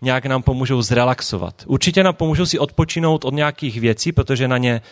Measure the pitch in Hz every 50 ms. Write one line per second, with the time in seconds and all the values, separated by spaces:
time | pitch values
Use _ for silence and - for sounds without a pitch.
0 | - 131 127 131 117 135 131 131 120 - 131 127 131 127 135 123 117 98 120 117
1 | 123 127 127 - - - - 92 87 92 - - - - - 131 - 180 160 190
2 | 190 190 170 - 165 160 151 165 180 170 - 143 139 143 - - 165 156 - 165
3 | 165 160 160 151 - 131 135 147 151 151 147 - - 135 107 117 113 117 110 110
4 | - 170 165 - - - 135 120 131 127 127 123 123 123 120 117 - -